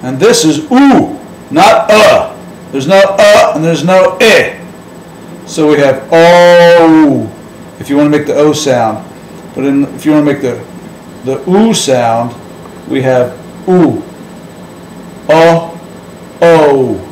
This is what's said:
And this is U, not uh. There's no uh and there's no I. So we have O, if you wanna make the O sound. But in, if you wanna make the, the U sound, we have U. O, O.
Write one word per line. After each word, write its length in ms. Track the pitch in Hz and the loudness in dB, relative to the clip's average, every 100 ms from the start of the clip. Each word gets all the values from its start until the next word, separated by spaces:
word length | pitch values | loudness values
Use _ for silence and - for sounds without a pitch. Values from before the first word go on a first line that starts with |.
And 160 | - 131 | -10 -2
this 240 | 196 - 311 | 0 2 0
is 240 | 294 - | -2 -2
U, 500 | 254 277 254 - - - - - | 2 4 2 -2 -8 -18 -20 -8
not 400 | 147 196 - - | 0 2 2 2
uh. 460 | 214 - - - - - - - | 2 4 2 -2 -12 -20 -20 -12
There's 160 | 139 135 | -8 0
no 120 | 196 | 2
uh 540 | 196 - 208 - - 151 | 2 2 2 4 2 -2
and 80 | |
there's 200 | 160 156 | -2 -2
no 340 | 170 185 185 - | 0 2 0 0
I. 380 | 233 190 - - - - - - - - - - - | 0 2 0 -8 -18 -20 -20 -20 -20 -20 -20 -20 -16
So 220 | - 151 | -4 0
we 120 | 151 | 2
have 280 | 139 131 - | 0 -2 -2
O, 1200 | 165 165 175 175 175 175 170 165 156 151 127 110 - - - - - | 2 4 4 4 6 6 4 4 4 2 0 -6 -14 -20 -20 -20 -18
if 100 | 110 | -6
you 80 | 139 | -2
wanna 120 | 147 | 0
make 180 | 147 147 | -2 -2
the 80 | 127 | -2
O 180 | 151 | 0
sound. 500 | 147 143 123 113 110 - - - - - - | -2 -2 -2 -2 -6 -14 -20 -20 -20 -16 -8
But 100 | 135 | -4
in, 200 | 139 143 - | -2 -4 -6
if 100 | 151 | -2
you 60 | |
wanna 140 | 151 147 | 0 0
make 160 | 143 | -2
the, 220 | 131 113 - - - - - - 127 | -6 -8 -14 -20 -20 -20 -20 -14 -10
the 180 | 135 - | -8 -2
U 260 | 185 226 | 0 0
sound, 600 | 220 - 127 120 117 120 - - - - - - | -2 -2 -2 0 -2 -6 -10 -20 -20 -20 -20 -8
we 140 | 131 | -4
have 360 | 131 127 123 - - - - | -2 -2 -2 -6 -20 -14 -2
U. 360 | 180 156 110 - - - - - - - - - - - - - | 0 2 -2 -10 -18 -20 -20 -20 -20 -20 -20 -20 -20 -20 -20 -4
O, 500 | 160 165 165 - - - - - - - - | 2 2 2 -4 -16 -20 -20 -20 -20 -20 -2
O. 680 | 170 165 151 139 127 101 87 | 2 2 2 0 -2 -6 -12